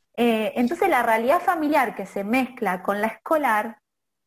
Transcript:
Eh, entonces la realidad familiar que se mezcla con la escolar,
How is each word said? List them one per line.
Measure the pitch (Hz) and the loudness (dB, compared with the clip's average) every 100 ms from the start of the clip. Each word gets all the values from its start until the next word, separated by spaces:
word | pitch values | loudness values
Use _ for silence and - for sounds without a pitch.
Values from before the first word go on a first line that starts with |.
| _ - | _ 0
Eh, | 240 220 214 226 | 2 2 0 0
entonces | 240 339 392 | -2 0 2
la | 269 | 2
realidad | 226 220 240 339 | 2 2 2 2
familiar | 359 349 294 302 240 - | 2 0 0 2 0 -4
que | 190 | -8
se | 208 | -6
mezcla | 196 254 247 - 196 185 | -2 0 -2 -4 -4 -2
con | - 202 | -2 -2
la | 220 | -2
escolar, | - - 320 277 214 226 - _ _ _ _ | -6 -2 0 2 0 -2 -10 _ _ _ _